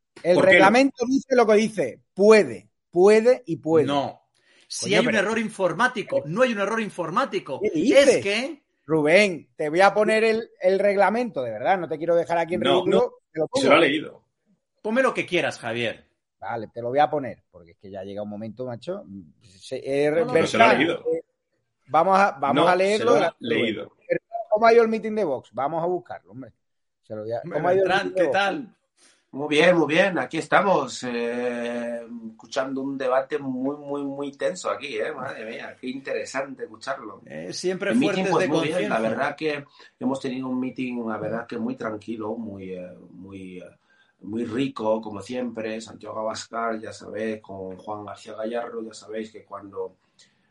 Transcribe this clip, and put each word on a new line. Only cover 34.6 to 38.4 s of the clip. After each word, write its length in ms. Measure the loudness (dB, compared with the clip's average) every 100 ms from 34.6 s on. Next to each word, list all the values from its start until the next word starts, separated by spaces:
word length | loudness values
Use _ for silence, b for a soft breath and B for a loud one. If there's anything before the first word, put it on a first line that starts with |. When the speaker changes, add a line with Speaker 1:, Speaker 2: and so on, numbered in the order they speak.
| -6
Speaker 4:
aquí, 260 | -6 -6 -6
¿eh? 140 | -6
Madre 320 | -8 -10 -12 -12
mía, 300 | -12 -14 -12
qué 100 | -10
interesante 720 | -10 -6 -6 -6 -6 -8 -10
escucharlo. 600 | -14 -12 -10 -10 -10 -16 -16
Speaker 3:
Eh, 260 | -12 -10
siempre 380 | -6 -4 -4 0
Speaker 4:
El 80 | 2
meeting, 260 | 2 0 0
Speaker 3:
fuertes 60 |
Speaker 4:
pues, 100 | 2